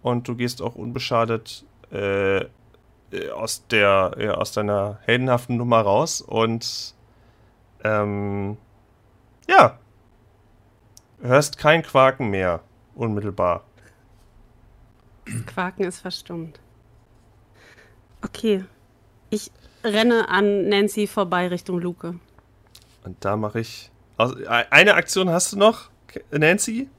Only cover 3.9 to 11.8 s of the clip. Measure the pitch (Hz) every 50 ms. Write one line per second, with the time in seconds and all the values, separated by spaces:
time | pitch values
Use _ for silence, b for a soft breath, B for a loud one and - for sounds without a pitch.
3.9 | 98 98 95 92 - - 107 107 98 - 101 - - 104 107 104 104 101 98 104
4.9 | 104 - - - 117 123 127 131 123 120 123 - 123 117 120 120 120 113 107 101
5.9 | 98 110 151 165 - - - - - 113 113 113 113 117 - - - - - -
6.9 | _ _ _ b b b b b b b b b b b b _ _ _ - 107
7.9 | 107 107 104 104 101 101 101 101 98 101 98 98 107 120 _ _ _ _ _ _
8.9 | _ _ _ _ _ _ _ _ _ _ _ - 359 392 - - - - _ _
9.9 | _ _ _ _ _ _ _ _ _ _ _ _ _ _ _ _ _ _ _ _
10.9 | _ - _ _ _ _ - 123 127 143 147 - - - - 151 156 165